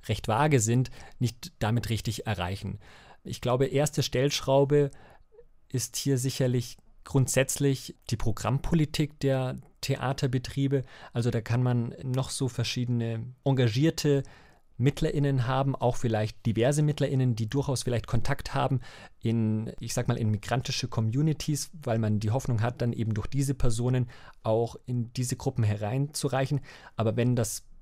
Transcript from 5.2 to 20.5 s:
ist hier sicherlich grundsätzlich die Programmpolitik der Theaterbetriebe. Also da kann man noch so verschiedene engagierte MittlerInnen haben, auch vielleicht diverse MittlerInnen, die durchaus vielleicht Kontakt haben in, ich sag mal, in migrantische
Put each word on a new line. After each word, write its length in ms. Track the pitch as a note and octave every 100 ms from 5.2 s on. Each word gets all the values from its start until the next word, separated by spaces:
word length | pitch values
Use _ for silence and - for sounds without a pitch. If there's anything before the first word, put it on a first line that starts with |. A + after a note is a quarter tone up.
| - - - - _
ist 280 | B2+ - -
hier 220 | C#3 C3
sicherlich 580 | C3 - C3 B2 A#2+ - - -
grundsätzlich 920 | - C#3 B2+ - C3+ - C#3+ C3+ - - -
die 60 | G#2+
Programmpolitik 1000 | - G2+ G#2+ C3+ - E3+ D3+ - D3 -
der 400 | C3+ C3 B2+ C3 - _
Theaterbetriebe. 1040 | - C3+ B2+ - C#3+ B2+ - - C#3 C3+ B2+ - -
Also 180 | A#2+ A#2+
da 100 | A#2
kann 200 | G#2+ A#2+
man 320 | B2 B2 A#2 -
noch 260 | C3+ C3 B2+
so 180 | - C3
verschiedene 760 | - A#2 - B2 A#2+ A#2 A2+ A#2+ -
engagierte 800 | C#3 C3 B2 A2 D#3+ E3 D3 C#3 - - - - _ -
MittlerInnen 680 | B2+ - D#3 D3 C#3 C#3 A#2
haben, 260 | C3 C3+
auch 220 | C3+ B2 A#2+
vielleicht 500 | A#2+ A2 G#2+ - A#2
diverse 360 | A2 A#2+ D3
MittlerInnen, 520 | D3+ D3 C#3 C3+ B2+
die 160 | A2 A2
durchaus 320 | C#3 C#3 B2+
vielleicht 240 | - A#2 -
Kontakt 480 | A#2+ - C#3+ -
haben 260 | C#3 C3 C3 - - - -
in, 520 | A2+ A2+ A2 A2 A2 -
ich 120 | A2+
sag 140 | - A#2+
mal, 100 | A#2+
in 140 | A2+
migrantische 560 | G#2 -